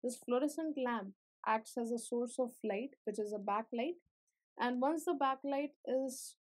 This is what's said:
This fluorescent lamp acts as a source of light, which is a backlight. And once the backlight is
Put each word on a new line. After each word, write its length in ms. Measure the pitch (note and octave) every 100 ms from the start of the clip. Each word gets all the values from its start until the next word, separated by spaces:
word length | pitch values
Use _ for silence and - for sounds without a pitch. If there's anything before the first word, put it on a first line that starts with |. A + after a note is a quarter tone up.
This 140 | A#3+ A#3+
fluorescent 540 | - A#3+ D4 D4 D#4+ D4
lamp 380 | B3 A#3 G3 - _ _ -
acts 320 | A3 A3 -
as 140 | A#3
a 60 | A#3
source 360 | A#3 A#3+ A#3+ -
of 120 | B3 -
light, 280 | A3 G3+ C4+ -
which 140 | - G3+
is 140 | G#3
a 60 | G#3
backlight. 580 | G3+ G3+ A3+ A#3+ C4 F4+ _ _ _ _ _ -
And 200 | B3 B3
once 240 | C4 D#4+
the 100 | E4
backlight 560 | D4+ C#4 C4+ C#4 C#4 D4 - -
is 480 | C4 C4+ A#3+ - -